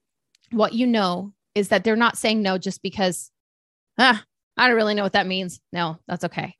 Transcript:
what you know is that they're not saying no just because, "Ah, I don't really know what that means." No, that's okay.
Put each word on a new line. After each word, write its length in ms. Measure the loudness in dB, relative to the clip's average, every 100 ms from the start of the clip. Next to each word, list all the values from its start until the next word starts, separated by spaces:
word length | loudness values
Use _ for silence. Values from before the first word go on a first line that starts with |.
| _ _ _ _ _
what 220 | -2 0
you 140 | 0 0
know 460 | 2 0 -2 -8 -16 _ -4
is 140 | 0
that 140 | 2
they're 120 | 2 2
not 220 | 2 2
saying 240 | 0 0
no 160 | 0 -2
just 240 | -4 -8
because, 500 | -10 -2 -2 -2 -10 _ _ _ _ _ _ 2
"Ah, 260 | 4 4 -4 _ _ 0
I 100 | 2
don't 80 | 4
really 180 | 2 0
know 80 |
what 100 | 0
that 140 | 0 0
means." 320 | -4 -6 -10 _
No, 280 | -6 -4 -6 -8
that's 180 | -6 -6
okay. 300 | -6 -10